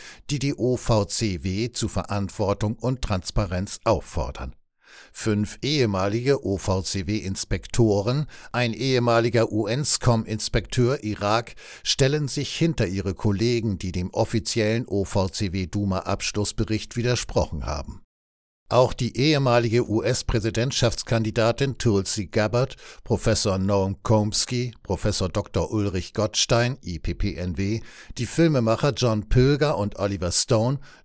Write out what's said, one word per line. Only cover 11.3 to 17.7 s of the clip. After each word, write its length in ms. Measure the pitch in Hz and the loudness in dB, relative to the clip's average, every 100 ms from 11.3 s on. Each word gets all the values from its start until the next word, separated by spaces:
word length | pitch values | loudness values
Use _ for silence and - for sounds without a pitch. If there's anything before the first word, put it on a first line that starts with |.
| 113 113 - - - | 0 -2 -12 -20 -8
stellen 460 | - - 135 151 143 | -2 2 2 2 -2
sich 260 | 147 135 - | -4 -4 0
hinter 300 | 170 - 95 | 0 2 0
ihre 260 | 95 95 | 0 -2
Kollegen, 680 | 92 110 95 117 120 110 90 | 0 0 2 2 2 0 -2
die 140 | 95 | -4
dem 200 | 90 - | -4 -2
offiziellen 720 | - 110 113 - 117 107 117 - | 0 0 0 -2 0 0 0 -2
O-V-C-W-Duma-Abschlussbericht 2000 | 101 92 101 95 - 101 95 90 104 101 92 - 95 - 107 101 - 107 107 - 120 | -2 0 0 0 -2 -2 -2 -2 -2 0 0 -2 -2 -2 -2 -2 0 -2 -2 -4 -2
widersprochen 680 | 120 120 - 92 - 76 | 0 0 0 -2 -2 -4
haben. 360 | - | -6